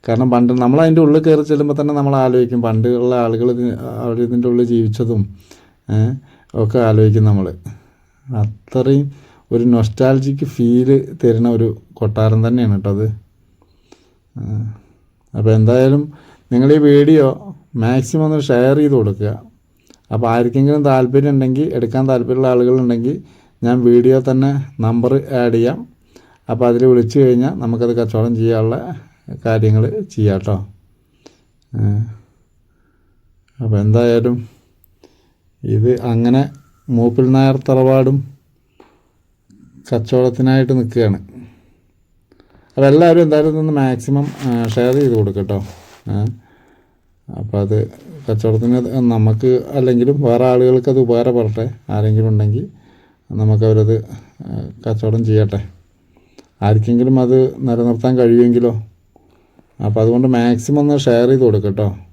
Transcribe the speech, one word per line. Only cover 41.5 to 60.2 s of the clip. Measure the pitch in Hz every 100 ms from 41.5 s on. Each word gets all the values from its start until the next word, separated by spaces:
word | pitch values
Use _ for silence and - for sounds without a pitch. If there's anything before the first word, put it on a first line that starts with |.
| _ _ _ _ _ _ _ _ _ _ _ _
അപ്പോൾ | - 139
എല്ലാവരും | 147 170 165
എന്തായാലും | 165 151 156
ഇതൊന്ന് | 156 156
മാക്സിമം, | 151 131 123 127 139 143 -
ആ, | 135 120 117
ഷെയർ | 110 120
ചെയ്ത് | 135 139 113
കൊടുക്കുക | 101 98
ട്ടോ. | 95 101 101 - - - -
ഏ, | 101 110 104 _ _ _ _ _ _ _ _ - -
അപ്പോൾ | 107 104
അത് | 101 107 107 - - - -
കച്ചവടത്തിന് | 113 113 110 120 123
അത് | 123 127
നമുക്ക് | 123 117 110 110 131 127 -
അല്ലെങ്കിലും | 143 127 123 123 143
വേറെ | 131 117 127
ആളുകൾക്ക് | 123 127 127 123
അത് | 131
ഉപകാരപ്പെടട്ടെ. | 123 117 120 120 110 107 117 - -
ആരെങ്കിലും | 104 107 107 110
ഉണ്ടെങ്കിൽ | 107 107 110 196 - _ _ _ _ _
നമുക്കവരത്, | 104 107 107 110 110 107 110 110 - - _
ആ, | - 107 113 - -
കച്ചവടം | 110 110 113 113
ചെയ്യട്ടെ. | 107 104 98 - - _ _ _ _ _ - _ _
ആർക്കെങ്കിലും | 101 107 107 120 127 131
അത് | 123 131 131 - 131
നിലനിർത്താൻ | 117 120 120 127 127
കഴിയുമെങ്കിലോ. | 120 117 120 120 120 110 - _ _ _ _ _ _ _ _ _ 104
അപ്പോൾ | 107
അതുകൊണ്ട് | 110 120